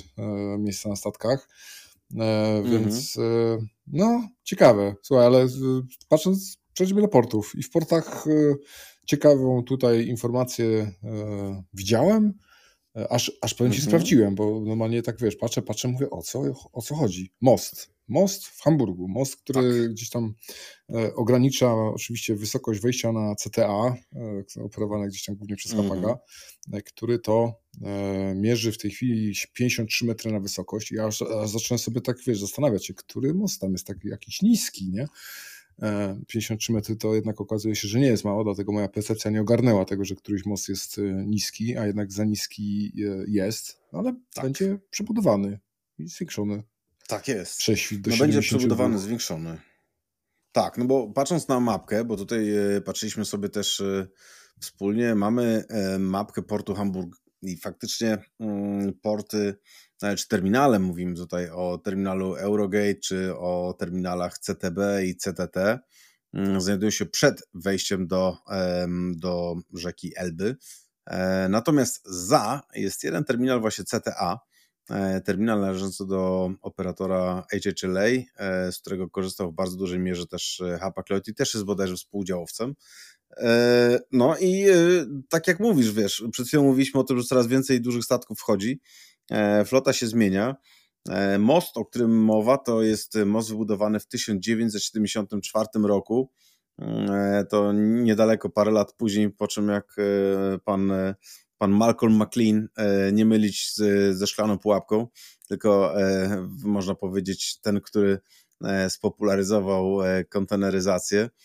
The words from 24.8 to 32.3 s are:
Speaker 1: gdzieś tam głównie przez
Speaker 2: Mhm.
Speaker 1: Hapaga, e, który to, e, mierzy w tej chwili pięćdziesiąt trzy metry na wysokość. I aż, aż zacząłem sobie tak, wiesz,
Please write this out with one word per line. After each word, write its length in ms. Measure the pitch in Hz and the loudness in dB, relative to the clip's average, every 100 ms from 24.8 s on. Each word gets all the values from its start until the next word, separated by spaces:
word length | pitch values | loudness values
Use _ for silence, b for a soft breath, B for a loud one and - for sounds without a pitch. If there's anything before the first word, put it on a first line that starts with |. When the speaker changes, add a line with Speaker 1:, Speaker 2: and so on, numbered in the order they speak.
| 104 104 101 | -4 -4 -4
Speaker 1:
gdzieś 160 | 95 | -8
tam 120 | - 101 | -10 -12
głównie 200 | 104 101 | -10 -10
przez 160 | - | -4
Speaker 2:
Mhm. 160 | 110 101 | -2 0
Speaker 1:
Hapaga, 300 | 92 98 127 B B B B - | 0 -2 -4 B B B B -12
e, 100 | 101 | -12
który 360 | - - 117 120 | -12 -8 -2 -2
to, 420 | - 110 117 113 _ - | 2 2 2 -4 _ -14
e, 500 | 101 101 98 95 98 | -8 -4 -4 -2 -2
mierzy 380 | 95 107 117 110 | 0 0 2 0
w 60 | 104 | -4
tej 120 | 104 | -8
chwili 440 | - 127 113 107 95 - | -4 -2 0 -2 -4 -10
pięćdziesiąt 360 | - 123 120 110 | -2 -2 0 -2
trzy 160 | - | -2
metry 280 | 117 110 113 | -2 -4 -4
na 80 | 107 | -4
wysokość. 520 | 98 - 92 104 - | -4 -8 -6 -8 -6
I 60 | 110 | -4
aż, 240 | 107 107 | -2 -2
aż 280 | - 110 107 | -4 -2 -2
zacząłem 280 | 110 - 123 | -4 -2 -2
sobie 220 | - 120 | -2 -4
tak, 160 | - 113 | -4 -4
wiesz, 140 | - | -2